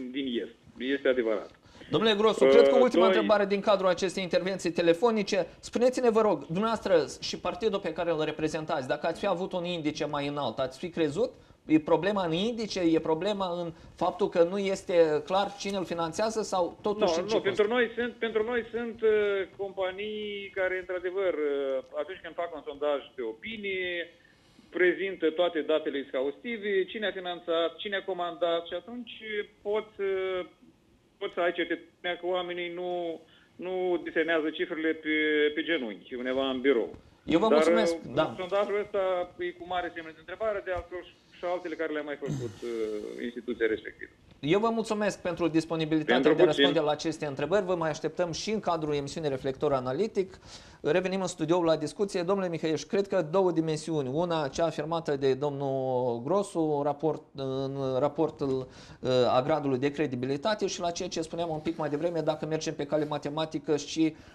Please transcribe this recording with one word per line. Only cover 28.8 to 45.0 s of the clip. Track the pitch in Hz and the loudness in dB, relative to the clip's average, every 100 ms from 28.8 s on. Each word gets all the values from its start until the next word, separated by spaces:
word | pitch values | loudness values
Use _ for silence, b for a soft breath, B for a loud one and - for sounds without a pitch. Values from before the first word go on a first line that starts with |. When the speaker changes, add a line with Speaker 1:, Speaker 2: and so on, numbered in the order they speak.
| 175 240 233 - 220 208 208 - | -10 -14 -14 -14 -8 -6 -6 -10
Speaker 1:
poți, | 208 214 214 - | -4 -4 -4 -6
uh, | 196 190 190 185 165 - - _ _ _ _ _ | -4 -2 -2 -4 -6 -14 -20 _ _ _ _ _
poți | 196 | -10
să | 196 | 0
ai | 175 | 0
certitudinea | 180 165 165 - _ 180 175 | 0 -2 -2 -6 _ -6 -4
că | 175 | -2
oamenii | 185 175 175 175 | -2 -2 -6 -6
nu, | 170 180 175 170 160 b b b _ | -6 -6 -4 -4 -8 b b b _
nu | 175 185 185 175 | -6 -2 0 0
desenează | 165 170 160 165 151 | 0 0 2 2 0
cifrele | 156 180 160 160 | -2 -4 -2 -2
pe, | 156 156 156 156 151 147 | -2 0 2 2 4 2
pe | 151 | 0
genunchi, | 151 165 117 95 87 | -2 -2 -2 -8 -10
undeva | 123 127 131 135 | -8 -4 -2 0
în | 131 | 0
birou. | 131 123 95 - - _ | 2 2 2 -6 -18 _
Speaker 2:
Eu | - 156 | 0 2
vă | - | 6
Speaker 1:
Dar, | 147 | 6
Speaker 2:
mulțumesc, | 160 170 208 | 6 4 4
Speaker 1:
uh, | 165 143 | 0 -4
Speaker 2:
da. | 127 156 117 | 0 0 -2
Speaker 1:
sondajul | 180 196 202 202 | -4 0 0 -2
ăsta | 202 208 190 180 180 - | -2 -2 0 0 -4 -6
e | 175 | -8
cu | 170 170 | -8 -6
mare | 180 175 | -4 -4
semn | 165 160 | -8 -12
de | 160 | -14
întrebare, | 160 180 220 202 | -14 -4 -2 -2
de | 180 | -4
altfel | 180 175 180 160 - _ - | -6 -6 -12 -12 -20 _ -10
și | 175 | -4
altele | 180 175 | -4 -6
care | 156 160 | -6 -4
le-a | 151 | -4
mai | 143 139 | -6 -6
făcut, | 139 143 120 - | -6 -4 -6 -8
uh, | 120 117 110 107 113 120 | -6 -4 -2 -4 -8 -8
instituția | 123 123 117 113 113 | -8 -8 -8 -2 0
respectivă. | 110 - - - _ - - | 0 -6 -16 -18 _ -20 -8
Speaker 2:
Eu | 139 196 | 0 2
vă | 226 | 4
mulțumesc | 226 220 214 | 0 -2 0